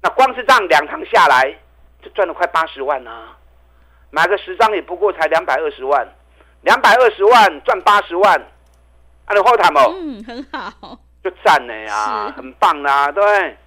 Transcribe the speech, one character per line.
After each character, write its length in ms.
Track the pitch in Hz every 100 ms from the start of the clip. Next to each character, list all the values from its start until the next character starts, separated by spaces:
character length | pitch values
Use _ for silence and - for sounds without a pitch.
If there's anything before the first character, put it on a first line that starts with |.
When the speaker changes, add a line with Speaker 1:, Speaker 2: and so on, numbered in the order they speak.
Speaker 1:
那 80 | 180
光 240 | - 262
是 80 | 254
这 100 | 226
样 140 | 254 185
两 180 | 151 151
趟 120 | - -
下 220 | 220 165
来， 280 | 127 135 - _ _ _ _
就 80 | -
赚 160 | - 185
了 80 |
快 100 | 147 175
八 180 | 160 160
十 160 | 139
万 240 | 135 139 120
啊！ 320 | 113 110 - _ _ _ _ _ _ _
买 160 | 151 165
个 100 | 208
十 200 | - 185
张 180 | 220
也 80 | 208
不 140 | - 180
过 160 | 208
才 160 | 175 156
两 160 | 160
百 100 | 175
二 160 | 135 156
十 140 | 143
万， 200 | 131 139 117 _ _ _ _ _
两 180 | - 247
百 140 | 330
二 160 | 233 247
十 120 | 202
万 380 | 202 240 202 151
赚 180 | - 208
八 200 | 214 208
十 140 | 196 170
万， 200 | 202 - - _ _ _ _ _ _ _ -
啊， 60 |
你 80 | 202
好 140 | 202 233
谈 160 | 175 147
哦。 160 | 123
Speaker 2:
嗯， 300 | 381 320 226
很 180 | 226 160 175
好。 460 | 285 220 - 170 247 _ _
Speaker 1:
就 80 | 185 -
赞 200 | - 151 120
了 40 |
呀， 540 | 110 107 104 107 107 104
Speaker 2:
是。 60 |
Speaker 1:
很 200 | - 131
棒 280 | 131 196 147
啦， 300 | 143 139 143
对 100 | 147
不 60 | 202
对？ 260 | 208 165 -